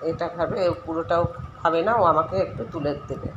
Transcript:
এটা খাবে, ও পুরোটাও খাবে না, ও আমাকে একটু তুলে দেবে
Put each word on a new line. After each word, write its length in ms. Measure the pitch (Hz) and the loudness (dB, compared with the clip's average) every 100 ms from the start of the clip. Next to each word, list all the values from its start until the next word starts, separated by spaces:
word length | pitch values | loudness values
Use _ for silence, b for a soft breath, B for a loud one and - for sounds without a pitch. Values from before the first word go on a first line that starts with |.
| 160 | -2
এটা 180 | 160 170 170 | -2 -4 -2
খাবে, 220 | 165 196 180 | -2 2 0
ও 20 | 165 | 0
পুরোটাও 400 | - 165 165 170 170 - - - | -4 -4 2 2 2 -2 -12 -2
খাবে 200 | 170 165 185 | 2 2 2
না, 60 | 233 | 4
ও 20 | 180 | 6
আমাকে 220 | 151 156 190 185 | 4 2 0 -2
একটু 180 | - 117 | -4 -8
তুলে 180 | 170 143 139 - | -4 -2 -4 -6
দেবে 200 | 131 - | -8 -8